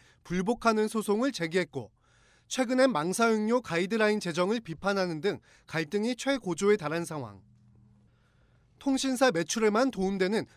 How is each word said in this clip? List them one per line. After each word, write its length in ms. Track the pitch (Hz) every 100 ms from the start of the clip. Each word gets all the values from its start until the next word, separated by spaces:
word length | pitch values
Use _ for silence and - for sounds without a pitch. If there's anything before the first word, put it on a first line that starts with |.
| - _
불복하는 640 | - 175 190 240 233 214 214
소송을 440 | 226 208 208 269
제기했고 600 | 226 165 180 170 139 107 _ _ _ _ _ _
최근엔 440 | - 240 254 262
망사용료 680 | 165 165 185 226 220 214 240
가이드라인 580 | - 170 185 220 214 214
제정을 400 | 180 160 180 233
비판하는 600 | 185 160 190 196 185 160
등 180 | 185 143 - _ -
갈등이 480 | 156 156 208 220 247
최고조에 600 | 269 277 185 165 202 208
달한 280 | 151 165 165
상황. 360 | 156 117 98 - _ _ _ _ _ _ _ _ _ _ _ _ _
통신사 540 | 277 269 269 254 262
매출에만 600 | - - 226 220 208 269
도움되는 540 | 190 190 196 185 214 -